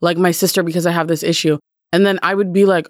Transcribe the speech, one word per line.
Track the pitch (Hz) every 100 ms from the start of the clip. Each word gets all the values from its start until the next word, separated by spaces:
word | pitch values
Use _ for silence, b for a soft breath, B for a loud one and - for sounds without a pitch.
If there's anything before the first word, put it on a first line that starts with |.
like, | 170 170
my | 185
sister | 165 185 190
because | 170 170 165
I |
have | 170 165
this | 156
issue." | 165 165 156 147 _ _ -
And | 170 202
then | 190
I | 170
would | 196 196
be | 185
like, | 196 175